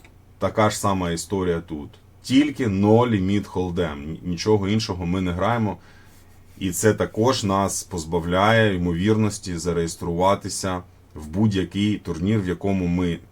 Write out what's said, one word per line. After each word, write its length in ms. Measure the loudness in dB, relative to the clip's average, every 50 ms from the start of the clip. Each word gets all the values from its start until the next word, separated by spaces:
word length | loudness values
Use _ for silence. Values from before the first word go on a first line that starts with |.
| -20 -20 -20 -20 _ -20 -10 -4
Така 320 | -4 -2 0 2 2 2
ж 80 | 0 0
сама 320 | -2 0 0 0 0 -2
історія 500 | -2 -4 -4 -4 -2 -2 0 0 -2 -2
тут. 280 | -4 -8 -10 -10 -10 -12 -16 -20 -20 -20 -20 -16 -6
Тільки 440 | 0 2 4 4 2 0 -2 -2
no 420 | 0 0 2 4 6 6 6 6 4
limit 440 | 2 0 2 2 0 0 -2 -4 -6
hold'em. 400 | -4 -4 -4 -2 -2 -4 -4 -4
Н-, 260 | -8 -10 -10 -10 -8 -6
нічого 460 | -6 -6 -4 0 2 2 2 2 2
іншого 380 | 0 0 0 -2 -6 -4 -2
ми 140 | -2 0 0
не 120 | 0 -2 -2
граємо. 440 | 0 0 0 0 2 0 -2 -2 -4 -12 -20 -20 -20 -20 -20 -20 -20 -20 -20 -20 -20 -20 -20 -12 -6
І 120 | -4 -4
це 240 | -2 2 2 2 4
також 500 | 2 0 -4 0 0 2 2 2 2 0
нас 380 | 2 2 2 2 0 -2 -4 -8
позбавляє 920 | -8 -8 -8 -6 -2 -2 -2 0 0 2 4 4 6 6 4 4 4 2
ймовірності 840 | 0 0 -2 0 0 2 2 2 2 2 0 -2 -6 -10 -8 -8 -6
зареєструватися 1200 | -4 -2 -2 0 -2 -2 -4 -6 -6 -6 -2 2 2 2 2 2 -2 -8 -8 -6 -4 -4 -4 -4 -8 -12 -20 -20 -20 -20 -16
в 140 | -14 -14 -6
будь-який 680 | -2 2 2 2 2 2 -2 -2 -2 -2 0 0 0
турнір, 440 | -2 -4 -8 -6 -2 0 0 0 0
в 80 | 0 -2
якому 380 | -4 -4 -2 -2 0 0 0
ми 320 | 0 0 0 0 -2 -4 -6 -10 -16